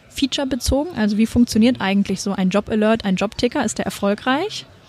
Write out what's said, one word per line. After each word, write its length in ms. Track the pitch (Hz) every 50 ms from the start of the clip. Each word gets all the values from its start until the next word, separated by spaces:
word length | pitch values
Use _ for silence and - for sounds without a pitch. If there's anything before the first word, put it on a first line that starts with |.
| - -
feature-bezogen. 880 | - - - 254 - - 285 262 277 247 - - 254 269 294 359 349
Also 220 | - 214 208 214 202
wie 80 | 226
funktioniert 540 | 226 - 240 240 - - 226 220 247 254 -
eigentlich 420 | - 190 196 202 196 - 196 185
so 120 | - 202 196
ein 160 | - 190 185
Job-Alert, 560 | 180 202 208 - 233 220 214 214 226 226 -
ein 100 | 202 185
Job-Ticker? 480 | 180 196 208 - - - 247 - 302 -
Ist 140 | 220 - -
der 80 | 196
erfolgreich? 800 | - - - - 202 208 208 - 254 262 294 359 440 - - - - - - -